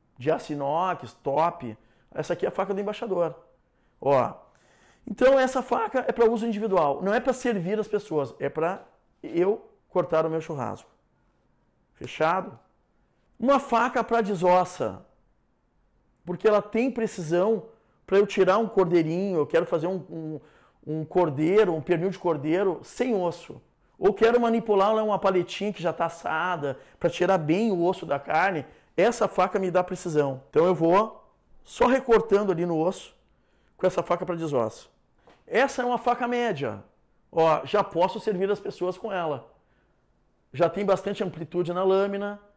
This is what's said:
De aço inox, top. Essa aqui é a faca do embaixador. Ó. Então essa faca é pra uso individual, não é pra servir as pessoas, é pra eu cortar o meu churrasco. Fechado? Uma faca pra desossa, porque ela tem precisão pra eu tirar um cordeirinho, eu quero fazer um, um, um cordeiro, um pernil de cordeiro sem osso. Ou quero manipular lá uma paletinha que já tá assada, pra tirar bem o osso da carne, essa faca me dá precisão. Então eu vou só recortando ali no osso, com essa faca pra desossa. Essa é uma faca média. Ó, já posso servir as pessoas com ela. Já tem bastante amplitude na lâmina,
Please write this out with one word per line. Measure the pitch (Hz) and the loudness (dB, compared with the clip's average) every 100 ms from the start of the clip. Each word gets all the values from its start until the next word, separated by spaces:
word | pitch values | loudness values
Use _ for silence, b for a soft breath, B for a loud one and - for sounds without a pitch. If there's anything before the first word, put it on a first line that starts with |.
| _ - | _ -8
De | 131 | -2
aço | 165 - | -2 -2
inox, | 147 139 160 185 175 117 - | -6 -4 -2 -2 -4 -10 -10
top. | 143 139 170 170 120 107 b b b | -2 0 0 -2 -10 -14 b b b
Essa | - 151 | -8 -6
aqui | 165 - | -4 -4
é | |
a | |
faca | - 185 | -4 -4
do | 196 | -4
embaixador. | 208 208 226 175 165 - _ _ _ _ _ - | -6 -6 -4 -2 -2 -4 _ _ _ _ _ -6
Ó. | 135 135 117 - - b b b b b - | 0 2 0 -6 -20 b b b b b -10
Então | 202 254 269 | 2 4 6
essa | 262 262 | 2 -2
faca | - 240 415 262 - | -2 -4 -2 -4 -2
é | |
pra | - | 2
uso | 226 226 233 | 4 2 -2
individual, | 202 214 185 147 139 | -4 0 2 2 0
não | 190 | 0
é | 233 | 0
pra | 247 | 0
servir | 247 247 202 170 214 | -2 0 -2 -2 -4
as | 214 | -2
pessoas, | 208 - 156 131 - | -4 -2 -2 -4 -4
é | 135 | -6
pra | 156 165 190 - _ _ _ | -2 -4 -4 -12 _ _ _
eu | - 170 185 226 - _ _ | -6 0 0 0 -6 _ _
cortar | 180 - 160 160 | -4 0 0 0
o | |
meu | 160 | -2
churrasco. | 156 147 110 101 - _ _ _ _ _ _ _ _ _ _ - | -6 -6 -6 -8 -14 _ _ _ _ _ _ _ _ _ _ -18
Fechado? | - - 156 185 180 127 _ _ _ _ _ _ _ - | -12 -2 0 0 -4 -14 _ _ _ _ _ _ _ -4
Uma | 240 277 | 2 2
faca | 269 233 247 247 | 2 0 0 0
pra | 226 233 | 0 0
desossa, | 202 185 180 180 175 - 113 98 - _ _ _ _ _ _ _ _ _ _ _ | 0 2 4 4 4 -2 -6 -6 -16 _ _ _ _ _ _ _ _ _ _ _
porque | - 175 214 | -10 0 2
ela | 208 | 2
tem | 208 226 262 | 0 -2 -2
precisão | - 220 - 156 175 202 214 - b b b - | -2 -4 -4 -2 0 2 0 -4 b b b 0
pra | 196 | 2
eu | 202 | 4
tirar | - 185 202 | 2 2 2
um | 226 | 2
cordeirinho, | 196 175 175 156 175 202 170 | 2 2 2 2 -2 -2 -2
eu | 147 | 0
quero | 160 170 | 0 0
fazer | 165 170 | -2 -2
um, | 190 - | -6 -10
um, | 165 156 151 b b b b - | -12 -10 -12 b b b b -8
um | 156 | -8
cordeiro, | 156 185 165 135 156 208 196 160 | -2 0 0 0 2 4 4 0
um | |
pernil | - 165 190 | -2 -2 -2
de | - | -4
cordeiro | 175 151 151 175 196 160 | -4 -2 0 0 0 -4
sem | - - 254 | -8 -6 -2
osso. | 202 175 160 - - _ _ _ - | -2 -2 -6 -14 -20 _ _ _ 0
Ou | 202 | 0
quero | 202 226 240 | 4 4 4
manipular | 233 226 226 202 202 | 4 0 2 2 4
lá | 220 | 2
uma | 214 190 | 0 0
paletinha | 196 185 175 - 208 | 2 2 -2 -4 -6
que | 175 | -4
já | 165 | -4
tá | 156 165 | -2 -4
assada, | 165 175 160 180 170 143 131 B B | -4 -6 -4 -2 -2 -4 -8 B B
pra | 175 | -2
tirar | - 180 190 | 0 2 2
bem | 151 175 226 | 2 0 2
o | 180 | 2
osso | 170 180 165 | 0 0 -4
da | 143 | -6
carne, | - 156 190 165 135 b b - | -2 0 0 -2 -8 b b 2
essa | 214 233 208 | 2 4 0
faca | - 185 196 | 2 0 0
me | 190 | 0
dá | 180 | 0
precisão. | 180 180 175 151 139 131 - | 0 -4 -2 0 0 -2 -2
Então | 147 175 | 2 4
eu | |
vou | 165 165 190 220 - _ _ _ - - | 4 4 4 2 -4 _ _ _ -20 -8
só | - 240 | 2 4
recortando | 262 254 220 226 202 208 | 4 4 4 4 2 2
ali | 170 175 | 0 0
no | 160 | 0
osso, | 170 - - _ _ _ _ _ _ - | -2 -4 -12 _ _ _ _ _ _ -2
com | 175 | -2
essa | - | 0
faca | - 175 180 | -2 -2 -4
pra | 170 | -4
desossa. | 160 135 110 - - _ _ _ b b - | -2 0 0 -4 -20 _ _ _ b b -4
Essa | 190 262 - | 0 0 0
é | 247 | -2
uma | 247 | 0
faca | 240 240 240 | 0 -2 -2
média. | 240 240 151 123 104 - _ _ _ _ | -2 -2 -2 -6 -8 -14 _ _ _ _
Ó, | 170 160 151 | 2 2 2
já | 135 208 | 0 -2
posso | 196 165 180 202 | 0 0 0 -2
servir | 226 180 196 | -4 -2 -2
as | 196 | -2
pessoas | 208 - 180 180 | -6 -6 -6 -6
com | 220 | -6
ela. | 190 165 131 - _ _ _ _ _ _ _ _ _ _ | -6 -4 -6 -10 _ _ _ _ _ _ _ _ _ _
Já | 131 165 | 0 0
tem | 190 | 0
bastante | 196 185 196 202 | 0 0 -2 -6
amplitude | 196 160 160 175 165 | -6 -8 -8 -4 -4
na | 175 | 0
lâmina, | 190 190 202 202 202 208 _ | 2 2 0 -4 -8 -10 _